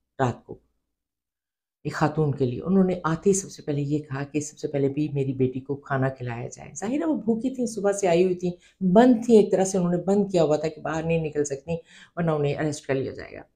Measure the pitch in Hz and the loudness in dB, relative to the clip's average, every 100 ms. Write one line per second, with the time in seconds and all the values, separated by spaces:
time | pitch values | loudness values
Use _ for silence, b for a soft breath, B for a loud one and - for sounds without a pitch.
0 | _ _ 127 - - - _ _ _ _ | _ _ -2 -2 -12 -18 _ _ _ _
1 | _ _ _ _ _ _ _ _ 151 - | _ _ _ _ _ _ _ _ -10 -2
2 | 151 156 151 135 123 123 - 196 185 180 | -2 2 0 0 -2 -2 0 4 4 2
3 | 156 165 202 196 147 - - 143 143 147 | -2 0 2 2 -2 -12 -6 -4 -2 -2
4 | 151 135 143 151 147 - 147 143 139 139 | -4 -8 -4 -4 -4 -8 -6 0 0 0
5 | 151 139 135 127 127 127 131 139 - 139 | -2 -2 -2 0 0 -2 -8 -10 -4 -2
6 | 131 135 123 117 127 - - - 202 285 | -2 -4 -10 -8 -10 -12 -16 -10 -4 -2
7 | 330 285 - 226 254 262 233 214 196 196 | -2 -2 0 -2 -2 -4 -4 -2 -2 0
8 | 185 170 185 180 180 175 b b 185 190 | 2 4 2 0 -4 -6 b b 4 8
9 | 254 226 - 220 196 180 190 196 175 175 | 8 6 6 6 6 2 0 0 0 0
10 | 175 202 196 185 151 151 160 156 147 160 | 0 0 2 2 2 2 -2 -6 -6 -4
11 | 160 165 156 147 147 135 - 165 B B | -2 -2 -2 -4 -4 -4 -6 -8 B B
12 | B - 165 151 143 - 151 147 - 135 | B -4 -2 0 0 -2 -4 -6 -4 -2
13 | 123 92 - - - | -2 -8 -14 -16 -20